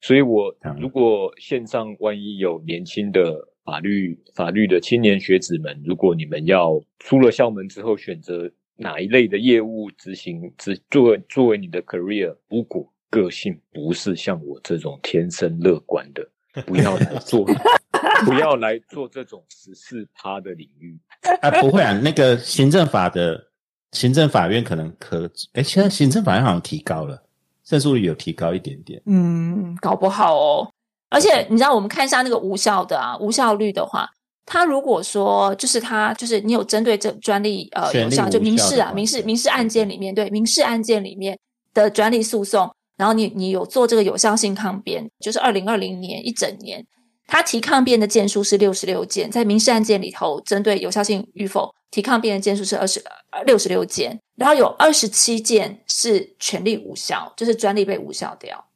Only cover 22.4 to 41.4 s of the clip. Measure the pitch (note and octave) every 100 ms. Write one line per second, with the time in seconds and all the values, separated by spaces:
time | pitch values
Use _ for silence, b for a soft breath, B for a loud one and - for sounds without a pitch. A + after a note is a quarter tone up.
22.4 | - - C3+ E3+ E3 A2 F2+ F2+ F2 D#2+
23.4 | - _ _ _ _ - B2 C3 D3+ C#3
24.4 | E2+ G#2+ A2+ E2 D#2+ - - E2+ E2+ -
25.4 | - - C#3+ - G3+ F#3+ C#3+ F3 G#3 F#2+
26.4 | B2+ F2+ - - - D#2+ D2+ C#2 _ _
27.4 | _ _ _ D3+ C#3 C3 F#2 D#2 - D#2+
28.4 | E2+ F#2 - C#2 E2 - - F#3+ F3 E3+
29.4 | E3 F3+ F3+ F3 F3 F#3+ F#3+ G3 F3+ D3+
30.4 | D3+ D3 - _ _ _ _ C#4 F#4 C#4+
31.4 | - A3+ C4+ B3 G3+ - C4+ B3+ B3+ A#3
32.4 | F#3+ G3 - G3 F3+ D3+ A#2+ B2 G#3 A#3
33.4 | B3 G#3 G#3 F#3+ E3 - - _ _ _
34.4 | - F4 F4 C4+ C#4 G3+ G3 G#3 G3+ G3+
35.4 | G3 G3 B3+ A#3+ A#3 A3+ G#3+ A3 A#3 A3+
36.4 | G#3 A#3 - G#3+ A#3 G#3 G#3+ - - G3+
37.4 | G#3 G3 D#3+ - E3 - A2+ C3 - G3+
38.4 | G#3+ A3+ G3+ C4 G3+ G3 A3 C4 G#3 A3+
39.4 | - C4 A3+ A3 G#3 F#3 F#3+ G3 G3+ G#3
40.4 | A3+ - C4 A#3 A3 A3 F#3+ G3 G3 F#3